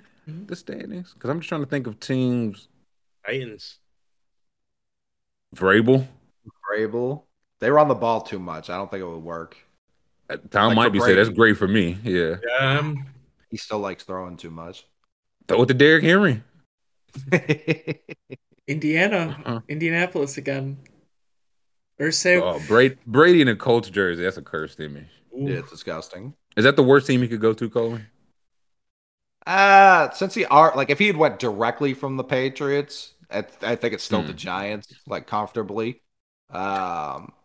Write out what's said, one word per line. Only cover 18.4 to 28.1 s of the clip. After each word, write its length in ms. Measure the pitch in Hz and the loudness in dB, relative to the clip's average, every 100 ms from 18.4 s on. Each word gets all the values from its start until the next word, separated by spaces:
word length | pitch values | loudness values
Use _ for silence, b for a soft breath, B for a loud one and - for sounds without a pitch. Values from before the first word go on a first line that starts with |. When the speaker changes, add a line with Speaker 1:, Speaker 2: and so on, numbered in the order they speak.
| _ _ - | _ _ -10
Speaker 1:
Indiana. 680 | 151 151 160 202 190 160 143 | -6 -2 0 0 0 -4 -8
Speaker 2:
Uh-huh. 160 | 127 117 - | -8 -8 -8
Speaker 1:
Indianapolis 680 | 151 165 170 180 175 139 160 | -6 -4 -2 -2 -4 -6 -6
again. 400 | 139 135 135 139 - _ _ _ _ _ _ _ _ _ _ - | -8 -6 -8 -12 -18 _ _ _ _ _ _ _ _ _ _ -6
Irsay. 400 | 156 - 180 165 | -4 0 2 2
Speaker 2:
Oh, 220 | 90 82 78 | 2 -4 2
Brady, 300 | 113 131 131 117 | 4 4 2 0
Brady 340 | 127 175 175 | 4 6 6
in 60 | 131 | 4
a 80 | 101 | 2
Colts 340 | 127 117 98 | 0 0 0
jersey. 320 | 101 92 85 | -2 -2 -2
That's 160 | 90 - | -6 -6
a 60 | |
cursed 360 | - 80 78 - | -10 -10 -10 -12
image. 280 | 76 73 80 _ _ 123 | -14 -16 -20 _ _ -8
Speaker 3:
ooh. 120 | 139 | -6
Speaker 4:
Yeah, 80 | 87 | -6
it's 120 | - | -10
disgusting. 640 | 82 90 82 - 90 123 - _ - | -16 -12 -12 -12 -16 -18 -20 _ 2
Speaker 2:
Is 100 | 131 | 4
that 100 | 139 | 6
the 80 | |
worst 240 | 127 139 131 | 6 4 4
team 160 | 127 | 0
he 40 | 120 | 0
could 140 | 113 | 0
go 100 | 110 | -2
to, 140 | 110 113 | -2 -4
Colin? 380 | 120 113 117 107 | -4 -4 -6 -14